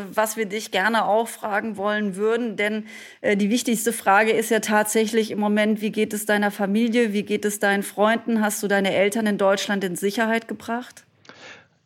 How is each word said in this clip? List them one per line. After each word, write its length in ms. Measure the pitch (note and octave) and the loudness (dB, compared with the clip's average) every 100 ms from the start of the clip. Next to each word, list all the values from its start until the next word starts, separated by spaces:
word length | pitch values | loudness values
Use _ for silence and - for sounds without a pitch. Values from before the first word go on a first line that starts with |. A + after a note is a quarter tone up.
| G3 | -4
was 240 | F3+ A3 A3 | -2 -2 -2
wir 120 | G#3 | -4
dich 240 | G#3+ - | -6 -4
gerne 340 | F#3+ G#3 A3+ F3+ | 0 2 2 2
auch 220 | A3 A3+ | 2 0
fragen 500 | - A3 G3+ A3 G3 | -6 -4 -2 -4 -4
wollen 380 | G3+ G#3 G3+ F#3 | -2 -2 -2 -2
würden. 420 | A3 A#3 A#3+ F#3+ | -2 0 -2 -2
Denn, 300 | G#3 G#3+ G#3+ - - - | -2 -4 -8 -16 -20 -4
äh, 160 | G#3 G3+ | 0 2
die 140 | G3+ | 2
wichtigste 420 | B3 B3+ A3+ A#3 | 0 0 0 -2
Frage 380 | A3 G3+ G3+ A3 | -2 4 4 4
ist 180 | A3 A3 | 2 2
ja 120 | A3 | 0
tatsächlich 680 | A3 G#3+ G#3+ A3+ G#3+ A3+ A3 | 2 2 2 0 2 0 0
im 80 | G3+ | -2
Moment, 440 | G#3 G#3 G#3+ G#3+ | 0 2 2 0
wie 100 | G#3+ | -2
geht 200 | G#3+ G#3+ | -2 -2
es 120 | G#3 G#3+ | -2 0
deiner 240 | G#3 G#3 | 2 0
Familie, 640 | G3+ F#3+ G#3+ A#3 A#3+ A3+ | 0 0 0 2 2 2
wie 80 | G3+ | 0
geht 240 | - G#3 G#3 | -2 -2 -2
es 140 | G#3 | 0
deinen 240 | G3+ G3+ | 2 2
Freunden? 580 | - - G#3+ A#3+ A#3+ A3+ | -2 2 2 2 0 0
Hast 220 | G#3 G3+ | 0 -2
du 40 | G3+ | 0
deine 280 | G3 F#3+ F3 | 2 2 2
Eltern 320 | G3+ A3+ G#3+ | 2 2 0
in 100 | G3+ | 2
Deutschland 460 | G3 G3+ G#3 G3 | 2 2 0 -2
in 120 | F#3+ F3 | -4 -4
Sicherheit 520 | G3+ A#3 A3 A3+ A3+ | -2 0 0 -2 -4
gebracht? 560 | A3 - A#3+ B3 - - _ - - - - _ _ | -10 -8 -8 -10 -18 -20 _ -20 -20 -20 -20 _ _